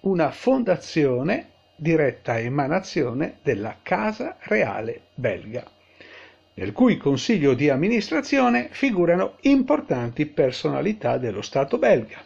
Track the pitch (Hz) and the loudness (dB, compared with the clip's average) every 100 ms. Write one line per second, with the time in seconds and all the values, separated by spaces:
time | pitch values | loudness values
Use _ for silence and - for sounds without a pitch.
0 | 190 180 151 - - 269 220 175 - 165 | 0 2 0 0 0 2 2 0 0 0
1 | 143 123 147 262 - _ _ - 160 160 | 2 2 0 -2 -4 _ _ -6 0 2
2 | 139 - - 117 117 143 135 180 190 175 | 2 -2 -4 -4 -2 -2 0 -2 -2 -4
3 | 127 123 - - 147 104 107 - - 190 | -2 -2 -6 -4 -2 -2 -4 -10 -4 -2
4 | 214 214 294 370 - 214 135 196 220 - | -2 -4 -10 -10 -2 0 0 -2 -8 -10
5 | _ - 120 95 107 120 - _ _ _ | _ -4 -4 -4 -8 -12 -12 _ _ _
6 | - - - _ _ - 95 107 254 156 | -20 -20 -20 _ _ -8 -8 2 4 4
7 | 143 135 - 214 143 123 147 131 185 233 | 0 0 0 2 2 2 2 2 2 0
8 | - 311 262 277 254 240 247 - 277 196 | 0 -4 0 2 2 2 -2 -2 0 2
9 | 170 175 190 - 269 277 - 294 - 131 | 2 2 0 0 4 4 4 0 0 -4
10 | 120 117 147 - 135 123 151 139 165 214 | -4 -4 -4 2 0 0 -4 -2 -2 -2
11 | 123 120 123 101 - 135 135 240 240 160 | -2 -2 -2 -6 -4 -2 0 2 4 4
12 | 107 - | 2 -16